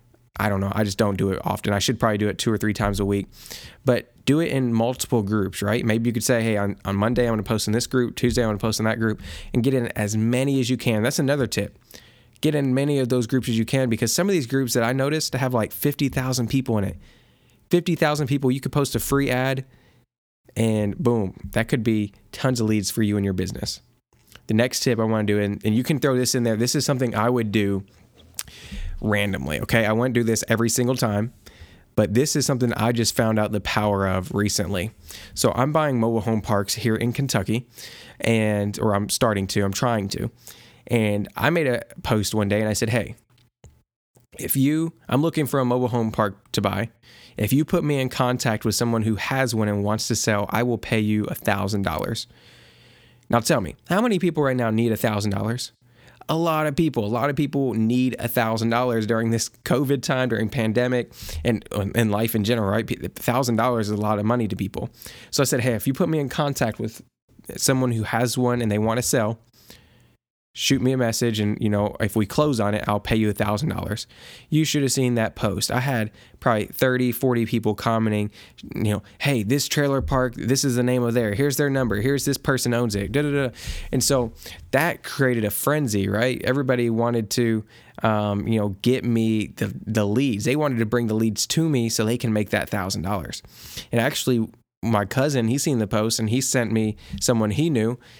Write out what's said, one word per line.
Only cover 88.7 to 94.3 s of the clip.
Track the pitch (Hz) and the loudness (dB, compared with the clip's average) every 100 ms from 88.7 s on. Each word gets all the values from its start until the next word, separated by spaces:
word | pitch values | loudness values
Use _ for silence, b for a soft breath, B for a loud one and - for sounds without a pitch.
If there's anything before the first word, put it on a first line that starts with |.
| 95 | 0
get | 120 127 | 0 2
me | 117 113 110 110 101 - | 2 2 2 0 -2 -4
the, | 107 123 - | -6 -6 -4
the | 110 101 | 0 2
leads. | 110 139 104 123 | 2 2 0 0
They | 147 | 0
wanted | 151 120 | 0 0
to | 113 | 0
bring | 120 117 | 0 0
the | 110 | 0
leads | 113 104 - | 0 0 -2
to | - 160 | 0 2
me | 135 117 | 2 0
so | - 110 | 0 0
they | 120 | 0
can | 117 | 0
make | 107 104 | 0 0
that | 101 - | -2 -2
thousand | 104 92 101 | -4 -4 -4
dollars. | 85 101 - - - B B B B | -4 -4 -6 -12 -16 B B B B
And | 117 | 0
actually, | 127 - - | 0 0 0